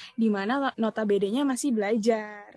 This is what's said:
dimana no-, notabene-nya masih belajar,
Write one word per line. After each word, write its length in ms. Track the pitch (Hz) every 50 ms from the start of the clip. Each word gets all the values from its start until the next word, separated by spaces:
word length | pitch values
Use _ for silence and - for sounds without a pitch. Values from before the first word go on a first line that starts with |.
| - - - -
dimana 400 | 226 220 208 196 196 214 262 285
no-, 160 | 269 254 -
notabene-nya 720 | - 226 214 - 220 220 202 202 196 202 196 220 277 294 277
masih 240 | 254 233 - 285
belajar, 800 | 226 214 196 202 226 226 202 240 226 214 214 214 208 208 208 214 -